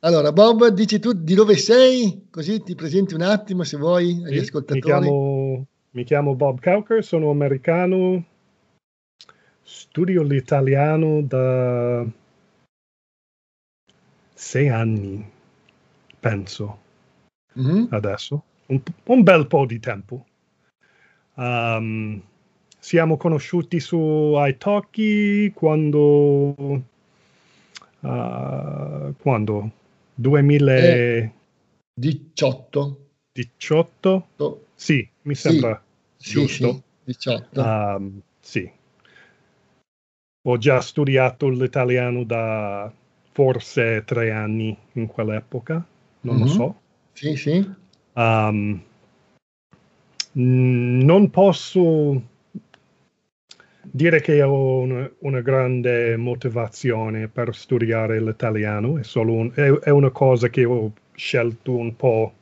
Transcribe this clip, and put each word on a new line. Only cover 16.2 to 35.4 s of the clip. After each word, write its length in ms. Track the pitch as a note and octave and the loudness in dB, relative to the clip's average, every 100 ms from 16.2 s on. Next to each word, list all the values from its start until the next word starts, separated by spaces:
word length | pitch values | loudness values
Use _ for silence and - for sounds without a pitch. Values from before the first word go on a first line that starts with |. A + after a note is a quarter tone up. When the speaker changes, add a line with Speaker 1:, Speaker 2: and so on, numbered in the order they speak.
| A#2 G#2 F2+ - G#2 G2+ _ _ _ _ _ _ _ - | -6 -4 -8 -10 -12 -12 _ _ _ _ _ _ _ -6
Speaker 1:
Mhm. 320 | C3 F#3 A#3 | -2 0 0
Speaker 2:
adesso. 540 | G#2+ G#2 G2 - D3 - _ _ | -2 -4 -8 -8 -10 -10 _ _
Un 160 | C3 | -4
p-, 100 | - - - | -4 -14 2
un 180 | B3+ | 4
bel 240 | G3 F3 C#3+ | 6 6 4
po' 180 | D3+ C3 | 0 0
di 140 | A2+ | -4
tempo. 460 | A2+ G2+ G2 B2+ - _ _ _ _ _ _ _ _ _ _ - | -8 -10 -12 -18 -20 _ _ _ _ _ _ _ _ _ _ -10
Ehm, 840 | B2 A#2+ A#2 A2+ A2+ A2 G#2+ G#2 - _ _ _ _ _ | -6 -4 -2 -4 -4 -6 -8 -10 -14 _ _ _ _ _
siamo 400 | - E3 D#3+ D#3 | 0 2 2 0
conosciuti 640 | F3 D#3 - F3 - E3+ | 0 -2 -2 -6 -4 -6
su 560 | - E3+ D#3 D3+ D3+ D3 | -4 -2 0 0 2 2
Italki 1120 | C#3+ C3+ - G#3 G3+ - G#3+ G#3 G#3 G3+ G#3 - | 0 -2 -2 -2 -4 -4 0 2 2 0 0 0
quando, 1300 | D#3+ D#3 D3+ D3 D3 D3 C#3+ C#3+ C#3+ C#3+ C#3 C#3 B2+ _ _ _ _ _ _ _ _ - _ _ | 0 2 2 4 4 6 4 2 0 -4 -6 -6 -8 _ _ _ _ _ _ _ _ -20 _ _
eh, 1120 | C#3 B2 A#2 A#2+ C3 C3+ D3 C#3+ C#3+ D3 C#3+ C#3 | -10 -8 -8 -8 -8 -8 -8 -10 -10 -10 -10 -4
quando? 540 | D3 B2 G#2+ G#2 G#2+ - _ _ _ - | -2 0 0 -4 -6 -12 _ _ _ -4
Duemila? 560 | A#2+ C#3+ C#3+ D3 C#3 C3 | 2 4 6 6 4 6
Speaker 1:
Eh, 560 | B2+ B2 A#2+ A#2 A2+ - _ _ _ _ _ | 6 6 2 0 -4 -10 _ _ _ _ _
diciotto. 1160 | - C3 C3+ - - C#3 B2+ - C#3 C#3+ C#3 _ _ _ | -4 -4 -4 -8 -2 -2 -2 -6 -4 -4 -8 _ _ _
Speaker 2:
Diciotto? 960 | - A#2+ _ - D#3 E3 _ G3 F#3+ E3+ _ | -12 -12 _ -2 0 0 _ 0 0 -2 _
Speaker 1:
Oh. 280 | D3 - _ | -8 -8 _
Speaker 2:
Sì, 340 | _ - C#3+ G#2 _ | _ 0 0 0 _
mi 120 | D3 | -8
Speaker 1:
Sì. 60 | C#3+ | -4